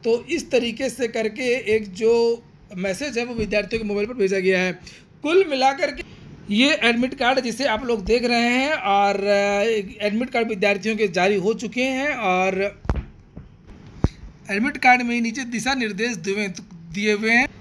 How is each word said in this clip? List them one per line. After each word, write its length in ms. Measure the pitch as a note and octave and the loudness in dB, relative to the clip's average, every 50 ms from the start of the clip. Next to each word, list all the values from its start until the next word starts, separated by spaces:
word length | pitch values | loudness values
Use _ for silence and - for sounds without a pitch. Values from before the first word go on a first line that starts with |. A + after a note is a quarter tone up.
| - | 2
तो 220 | A#3 A3+ A#3+ A#3+ | 0 0 0 0
इस 260 | C4 D#4+ D#4 - - | -4 -6 -6 -4 0
तरीके 380 | - B3 B3 A#3 A3 - C4+ B3 | 0 0 0 0 -4 -4 -4 -4
से 180 | - - C4 A3+ | -2 -4 -4 -4
करके 680 | A3+ A3+ A3 A3 G#3+ B3 C4 B3+ A#3+ C4 - G3 G#3+ | -2 -2 -4 -4 -4 -2 -2 0 0 0 0 0 0
एक 180 | A3+ G#3+ G3+ F3+ | 0 0 -4 -8
जो 500 | F3+ A3 A3 A#3 A#3 A#3 A#3 A#3 A#3 - - - - - - G#3 F#3 | 0 2 2 4 4 4 2 0 -2 -6 -20 -20 -20 -20 -16 -10 -6
मैसेज 400 | F#3 G3 F#3+ F#3 C#4 D4 A#3 A3+ | -4 -4 -4 -4 -4 -4 -4 -4
है 80 | A#3+ | -4
वो 80 | A#3+ A#3+ | -4 -4
विद्यार्थियों 480 | A3+ G#3+ G#3 G#3 G#3 G3+ - A#3+ A3+ | -6 -4 0 0 -2 -2 0 -4 -4
के 60 | A3+ G#3 | -4 -2
मोबाइल 200 | G#3 G3+ G#3 A3 | -2 -2 -2 -4
पर 60 | B3+ | -2
भेजा 260 | B3+ G3+ F#3+ F#3+ F#3+ | 0 0 2 2 2
गया 200 | F#3 F#3 F#3 F3+ | 2 2 2 2
है। 200 | F3+ F#3 F3 F#3 - - - - - - - - - | 2 0 -2 -6 -12 -20 -20 -20 -20 -20 -20 -8 -4
कुल 220 | D4 E4 F#4+ G4 | 2 4 4 4
मिलाकर 460 | E4 D4 C4 B3+ C4+ C#4 C4+ - D4 | 4 2 2 2 2 2 2 -2 -2
के 300 | C4+ B3 A#3+ - - - - - - - - - | -2 -6 -12 -14 -16 -20 -20 -20 -20 -20 -6 -2
ये 240 | G3+ G#3+ B3+ C#4+ D#4 | 2 4 6 6 4
एडमिट 400 | D4 G#3+ A#3 A#3+ A#3 B3 C4 C4+ | 4 4 2 2 4 0 -2 -2
कार्ड 260 | - B3+ A#3+ C4+ C4 | 0 2 2 2 2
जिसे 260 | B3+ A#3+ G#3 - C4+ | 0 -2 -4 0 0
आप 200 | C4+ A3 - C4+ | 0 0 0 0
लोग 200 | A#3+ A#3+ G#3+ F#3+ | -2 -2 -2 0
देख 180 | F#3 A3 B3 A#3 | 0 0 2 2
रहे 260 | A#3+ A#3+ A#3 A#3 A#3+ | 2 2 2 2 2
हैं 240 | A#3+ B3+ C4+ C#4+ D#4 | 2 2 2 0 0
और, 420 | D4 - G3+ G3 G3+ G3+ G3+ G3+ | -2 0 2 2 4 4 2 2
अ, 460 | G3+ G3 G3+ G3+ G3+ G3+ G3+ G3+ G3+ G3+ A3+ A3+ G#3+ G3 F#3 - - G#3 | 0 2 2 2 4 4 2 2 2 2 2 0 0 -2 -6 -8 -4 -2
एडमिट 240 | G#3 G3+ A3 B3+ B3 | -2 0 0 -2 -2
कार्ड 180 | - A#3+ A3+ A3 | 0 -2 0 0
विद्यार्थियों 480 | A3 F#3 F#3+ G3+ G3+ G3+ G3 A3 A3 | -2 0 2 0 0 0 0 -2 0
के 120 | G#3 A3 G3+ | 0 0 0
जारी 280 | D#3+ F#3 F3+ G3 G#3 | 2 2 2 4 2
हो 180 | G3+ E3+ G3+ A3+ | 2 2 0 -2
चुके 300 | A3 B3+ G#3+ - B3 B3+ | -2 -4 -6 -2 -2 -2
हैं 320 | C4+ C4 C4 C#4 D4 D4 | 0 0 -2 -2 -2 -2
और 680 | B3 A3 F#3+ F#3 F#3 F#3 F#3+ F#3 F#3 G3 G3+ - - - - - - - - - - - - - - - - - - - - - - - - - - - - - - - - - - - - | -2 0 0 2 2 2 0 0 0 -2 -4 -4 -8 -8 -6 -6 -6 -6 -10 -16 -20 -20 -20 -20 -20 -20 -20 -20 -20 -20 -20 -20 -20 -20 -20 -20 -6 -6 -6 -6 -6 -20 -20 -20 -20 -10 -6
एडमिट 260 | G3+ G3+ A3 C#4+ D4 C#4 | -2 -2 -2 -2 -4 2
कार्ड 240 | - C4 B3 B3 | 4 4 4 4
में 140 | B3+ A#3+ A#3+ | 4 0 -2
ही 60 | A#3+ | -2
नीचे 220 | A#3 A#3 A3 C4 C4+ | -2 -2 -4 -6 -8
दिशा 300 | A#3+ A#3+ A3+ - B3+ C4+ | -6 -6 -4 -2 -2 0
निर्देश 420 | C4 A#3+ G#3+ G3+ F#3 A3 A#3+ A#3+ | 0 -2 -4 -2 -2 -2 -2 -2
दिए, 320 | F3+ D#3+ G3 G3 G#3 G#3+ G3 F3+ - - - - - - - D#3+ | -4 -4 -4 -2 -2 -2 -4 -6 -10 -14 -18 -20 -20 -18 -10 -6
दिए 200 | G3 G#3 G#3+ G#3 | -2 0 0 0
हुए 180 | G#3 G#3+ A3 | 2 2 4
हैं 180 | A#3 A#3+ C4 D4 - - | 4 4 2 2 -4 -12